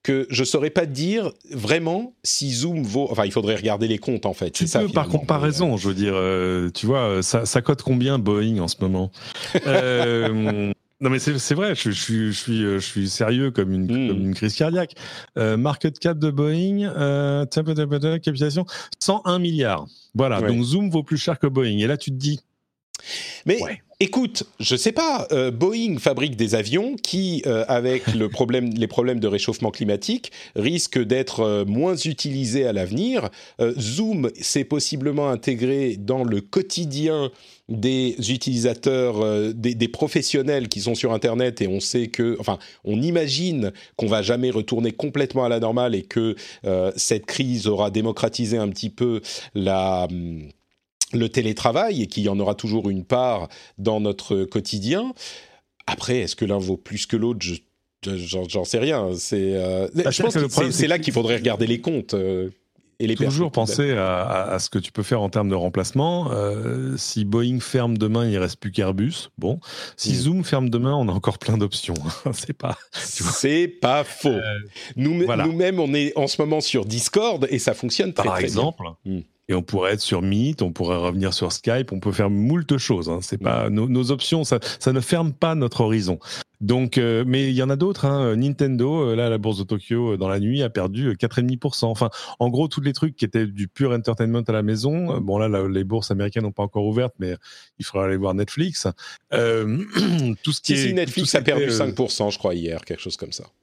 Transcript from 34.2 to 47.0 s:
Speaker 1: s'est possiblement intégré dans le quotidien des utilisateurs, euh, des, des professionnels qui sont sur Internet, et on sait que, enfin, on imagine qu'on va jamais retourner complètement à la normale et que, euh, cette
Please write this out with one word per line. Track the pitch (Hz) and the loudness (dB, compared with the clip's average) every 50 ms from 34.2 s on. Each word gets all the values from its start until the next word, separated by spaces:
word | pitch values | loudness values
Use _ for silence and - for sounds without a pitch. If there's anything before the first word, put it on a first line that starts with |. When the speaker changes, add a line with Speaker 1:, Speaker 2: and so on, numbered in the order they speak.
| 131 113 - - | 0 -2 -2 -4
Speaker 1:
s'est | 90 - - 147 135 | -6 -2 0 0 0
possiblement | - 151 147 135 - 156 135 131 147 143 147 147 139 | 0 -2 -2 -2 -2 -4 -2 -2 -2 0 0 0 0
intégré | 127 117 - 143 131 110 120 127 139 139 135 123 104 | -2 0 0 -2 -2 0 0 0 2 2 0 0 -2
dans | 98 101 104 127 131 123 | -2 -2 -2 0 0 2
le | 120 110 101 | 0 0 -2
quotidien | 98 - - 196 190 190 - - 175 151 135 143 151 156 156 151 139 127 - - - - - _ _ | -2 -2 -2 -2 -2 0 -4 -4 -4 -4 -2 -2 0 0 0 0 -2 -4 -6 -14 -20 -20 -20 _ _
des | - 113 107 101 127 131 131 127 123 - - 113 101 | -8 -4 0 0 2 2 2 0 0 -2 -2 -2 -2
utilisateurs, | 131 127 - 143 127 117 113 123 117 117 - 139 135 131 127 123 110 104 | -2 -2 -2 -2 0 2 2 0 0 2 0 0 2 2 2 0 2 0
euh, | 110 107 104 104 104 110 117 | 0 2 2 0 0 -2 -4
des, | 117 113 123 120 | -2 -2 -2 0
des | 117 117 | 0 -2
professionnels | 113 - - 156 147 - 165 135 - - 143 131 143 143 139 123 107 | -2 0 -2 -2 0 0 0 0 2 0 0 2 2 0 0 0 -2
qui | - 104 | -4 -2
sont | 98 120 117 | -2 -2 -2
sur | - - 123 113 | 0 0 0 0
Internet, | 104 - 120 113 120 127 123 117 - | 2 0 0 2 2 0 0 0 -2
et | 110 | -2
on | 95 95 98 | 0 0 -2
sait | - - - 123 120 | -2 -2 -2 -2 -2
que, | 113 - - 117 117 117 - | -2 -2 0 0 0 0 -2
enfin, | 107 - 98 101 - - - _ _ | -2 -4 -4 -4 -6 -20 -20 _ _
on | - 104 113 | -2 0 0
imagine | 135 170 170 170 156 139 131 143 180 185 165 135 107 95 - - - - _ | 0 2 2 0 0 0 -2 -2 -2 -2 0 0 -2 -4 -4 -8 -20 -14 _
qu'on | - 113 | -2 0
va | 104 110 107 | 2 2 2
jamais | 98 104 120 120 127 127 | 2 2 2 2 2 0
retourner | 104 110 104 - 123 113 117 113 110 | 0 0 -2 0 -2 0 0 -2 -2
complètement | - - 147 135 143 139 127 - 131 127 | -2 -6 -4 -2 -2 -2 0 0 0 0
à | 117 | 2
la | 117 117 | 0 0
normale | 113 110 113 123 123 123 113 | 0 0 0 0 0 0 0
et | 95 92 | -2 -4
que, | - - 117 113 113 104 - - - - - - | -2 -2 0 0 0 -2 -4 -10 -20 -18 -6 -2
euh, | 98 92 92 92 98 92 | 0 0 2 2 0 0
cette | - | -2